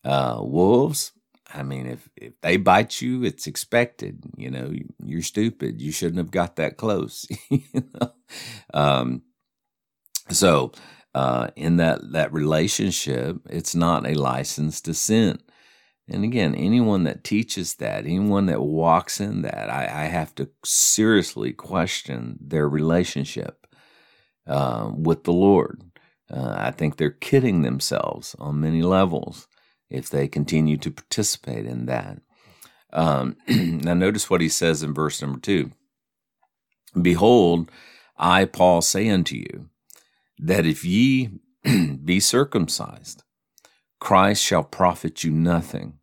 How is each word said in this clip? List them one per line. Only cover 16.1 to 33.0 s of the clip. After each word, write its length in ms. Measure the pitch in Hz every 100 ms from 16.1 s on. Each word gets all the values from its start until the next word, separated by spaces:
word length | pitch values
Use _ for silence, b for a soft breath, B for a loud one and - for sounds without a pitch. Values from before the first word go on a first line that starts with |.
| 98
again, 300 | 107 123 82 -
anyone 480 | 87 120 113 98
that 200 | 80 -
teaches 520 | - 107 113 - 85 -
that, 300 | 57 50 73
anyone 420 | 90 104 98 95
that 140 | 60
walks 600 | 71 80 82 82 - -
in 220 | 104 101
that, 260 | - - 53
I, 140 | 65
I 220 | 60 73 76
have 300 | 85 78 -
to 140 | 69 _ -
seriously 880 | - - - 110 104 82 - 60
question 840 | 60 - 92 90 - - 62 60 60
their 260 | 69 78 73
relationship, 1000 | 76 78 85 - 71 71 - - _ _ b b b b b b _ -
uh, 460 | 69 65 55 55
with 300 | 52 80 82
the 100 | -
Lord. 500 | 87 98 95 - - - _ b b _
Uh, 260 | 65 62 50
I 140 | 57
think 260 | - 78 -
they're 140 | 76
kidding 500 | - - 139 127 90
themselves 760 | 64 65 - 50 50 - - -
on 200 | 73 73
many 220 | 78 82
levels 680 | 87 95 95 80 - - - _ _ _ _
if 200 | - -
they 180 | 71 69
continue 480 | 73 71 80 78 76
to 140 | 80
participate 760 | - _ - 104 - - 57 53
in 200 | 62 60
that. 340 | 60 50 50 _ b b b b b b
Um, 460 | 78